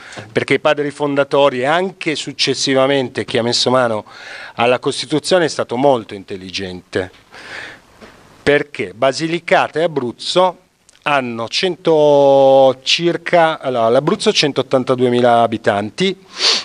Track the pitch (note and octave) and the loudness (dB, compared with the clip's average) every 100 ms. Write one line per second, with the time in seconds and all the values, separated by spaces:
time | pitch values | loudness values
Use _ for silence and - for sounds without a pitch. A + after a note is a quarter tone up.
0 | - - - - - C3+ D#3 D3 C#3+ C#3 | -18 -18 -6 -4 -2 0 0 0 -4 -4
1 | D3 C#3 C#3 C#3+ C#3+ B2+ C3 E3 F#3+ - | -4 0 0 2 2 2 -2 0 -2 -6
2 | E3 C#3+ - C3 - B2+ - C3 C3+ C#3 | -6 -6 -8 -4 -4 -2 0 2 2 2
3 | B2+ - G#2 A#2+ A#2 B2 B2+ B2+ A#2+ G#2+ | -2 -6 -4 -2 0 0 2 2 0 -2
4 | - - - - - - A#2 B2+ C#3+ - | -8 -20 -18 -18 -12 -2 0 2 -2 -6
5 | C3 D3+ - F#3 D3+ - A2 A#2+ C#3+ B2 | -4 -4 0 0 0 -2 -6 0 2 2
6 | G2+ G2+ F2+ G2 F#2+ F2+ F#2+ F2+ - G2 | -2 -14 -12 -14 -10 -10 -10 -12 -8 -6
7 | F#2 - _ - - - - - _ - | -6 -12 _ -20 -18 -16 -16 -20 _ -20
8 | - - - _ - D3 - - G2 G2 | -20 -20 -20 _ 0 0 -2 -10 -10 -2
9 | C3 B2+ D#3+ E3+ - F3+ A#2+ D3 E3+ D#3 | 0 0 -4 -6 0 2 2 -2 -2 -2
10 | A#2+ - - F3 F#3 E3+ _ _ _ _ | -6 -8 -4 0 0 -2 _ _ _ _
11 | D3 C#3+ B2 A2+ A2+ - F#3 E3 E3 D#3 | -2 -2 -2 -8 -6 -4 -4 -2 0 4
12 | D3+ C#3+ C#3 C#3 C3+ C3+ C3+ C3 - - | 4 4 4 4 6 6 4 2 -4 0
13 | E3+ E3 - F3 D#3+ D#3 C#3 B2 A2+ A#2+ | 0 -2 0 2 2 0 -4 0 2 2
14 | D3+ G#3 A3 G3 D3 C3 - C3+ B2 B2+ | 0 -2 -2 0 0 -2 0 0 0 0
15 | B2 B2 A#2+ A#2 A2+ A2 - G2+ G#2 - | 2 2 4 4 2 0 -2 -2 -4 -4
16 | F#3+ F#3 - - - - | -4 -4 -14 -4 -2 -2